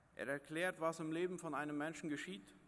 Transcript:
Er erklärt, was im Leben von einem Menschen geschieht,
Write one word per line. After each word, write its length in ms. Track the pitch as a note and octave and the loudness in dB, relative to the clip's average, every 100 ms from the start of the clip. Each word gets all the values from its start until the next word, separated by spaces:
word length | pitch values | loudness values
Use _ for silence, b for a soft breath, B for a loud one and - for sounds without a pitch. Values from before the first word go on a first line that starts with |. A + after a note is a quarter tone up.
| - - | -16 -6
Er 120 | A2+ | -2
erklärt, 520 | C#3 C#3+ D#3+ F#3 E3 | -2 -2 0 0 4
was 200 | D#3+ E3 | 2 2
im 120 | D#3+ | 0
Leben 260 | D#3+ F3+ F3+ | 2 2 2
von 160 | E3 | -2
einem 240 | C#3 D3+ D3 | 0 0 0
Menschen 320 | D#3 D#3 E3 | 0 0 -2
geschieht, 460 | C#3+ - G3 - - | 0 -2 -6 -10 -18